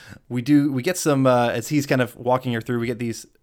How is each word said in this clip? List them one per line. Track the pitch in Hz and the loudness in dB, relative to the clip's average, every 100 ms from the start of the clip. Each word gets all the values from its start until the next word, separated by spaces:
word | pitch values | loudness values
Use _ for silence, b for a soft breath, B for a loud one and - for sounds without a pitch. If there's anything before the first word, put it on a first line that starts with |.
| B B - | B B -8
We | 123 | -4
do, | 123 147 147 | 2 4 4
we | 131 | -2
get | 180 175 | -4 -2
some, | 156 139 131 | 0 2 4
uh, | 123 120 | 4 2
as | 113 - | -2 -2
he's | 147 139 | -2 0
kind | 135 | 0
of | 117 - | -2 -4
walking | 123 127 131 | -2 -2 -2
her | 117 | -4
through, | 120 120 | -2 -4
we | 117 | -4
get | 117 | -4
these | 117 110 - _ | -6 -8 -14 _